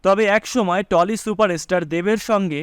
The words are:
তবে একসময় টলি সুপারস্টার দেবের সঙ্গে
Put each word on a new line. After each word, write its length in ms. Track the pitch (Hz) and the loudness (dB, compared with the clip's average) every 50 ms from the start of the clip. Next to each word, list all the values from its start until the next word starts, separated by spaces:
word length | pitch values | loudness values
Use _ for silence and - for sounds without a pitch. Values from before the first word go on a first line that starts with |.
তবে 220 | - 190 196 202 220 202 | 2 2 2 2 2 2
একসময় 540 | 202 220 - - - 254 214 180 175 190 208 _ | 2 0 -2 -2 -2 -2 0 0 0 -2 -2 _
টলি 260 | 190 170 175 196 226 | 2 2 2 2 0
সুপারস্টার 640 | 214 - 220 208 180 220 196 175 156 - - 185 180 170 147 | -4 -4 -6 0 0 0 0 0 -4 -4 -2 -2 -2 -2 -2
দেবের 320 | 160 170 175 208 220 214 - - | -4 -2 0 0 -2 -2 0 -2
সঙ্গে 320 | 220 202 196 175 151 143 | 0 0 0 -2 -4 -6